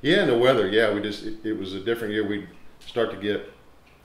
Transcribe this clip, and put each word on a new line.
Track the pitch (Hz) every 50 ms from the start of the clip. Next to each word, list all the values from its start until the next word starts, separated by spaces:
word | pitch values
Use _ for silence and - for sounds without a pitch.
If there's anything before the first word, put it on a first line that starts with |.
Yeah, | - 139 175 202 196
and | 151
the | 123 117
weather, | 120 131 135 120 101 95
yeah, | 101 110 117 104 104
we | 104
just, | 101 107 104 - -
it, | 107 - - -
it | 107 107
was | - 95 92 92
a | 98
different | 95 113 117 117 117 104 104
year. | 107 107
We'd | 101 104 104 95 87 - - - - - -
start | - - - 120 113 104 98
to |
get | 92 98 104 101 95 - - - - - - - - _ _ - _ _